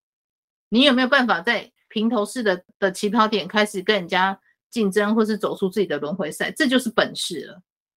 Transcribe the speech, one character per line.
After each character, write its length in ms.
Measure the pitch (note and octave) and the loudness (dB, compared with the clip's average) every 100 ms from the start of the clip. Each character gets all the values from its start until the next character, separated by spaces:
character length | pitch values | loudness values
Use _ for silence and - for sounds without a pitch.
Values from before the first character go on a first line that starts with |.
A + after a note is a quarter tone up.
| _ _ _ _ _ _ _ | _ _ _ _ _ _ _
你 120 | A3 | 2
有 120 | C#4+ | 4
没 100 | B3 | 4
有 40 | B3+ | 4
办 200 | C#4 B3 | 4 2
法 120 | E3+ | 0
在 300 | F#3 A3 - _ _ | 0 -2 -4 _ _
平 200 | A3 A3+ | -2 0
头 160 | A#3+ G3+ | 0 -2
式 160 | B3+ | -2
的， 240 | G#3 F3+ - _ | -2 -2 -4 _
的 120 | G3 | -4
起 160 | F#3+ G#3 | -2 0
跑 200 | A3+ G#3+ | 2 2
点 200 | G3+ E3+ | 0 -2
开 160 | G#3+ | 0
始 200 | G#3 G3 | 0 0
跟 120 | F#3 G#3 | -2 -2
人 120 | E3+ | 0
家 340 | F#3 F#3+ F#3+ _ _ _ | 0 0 -2 _ _ _
竞 200 | A#3+ G3+ | -2 0
争， 220 | G#3+ G#3 | 0 0
或 100 | A3 | 2
是 140 | G#3 A3 | 0 -2
走 180 | E3 E3 | -4 -2
出 140 | F#3+ | -2
自 100 | G#3+ | -2
己 60 | F3+ | -2
的 140 | G3 | -2
轮 160 | D3 G3 | -4 -6
回 160 | D#3 | -6
赛？ 180 | - F3 | -6 -6
这 180 | - C#4+ | -2 0
就 120 | B3+ | 0
是 100 | B3 | 0
本 260 | - - - | -2 -2 -4
事 300 | - D#3+ A2 | -8 -8 -12
了。 160 | F3+ _ _ _ | -18 _ _ _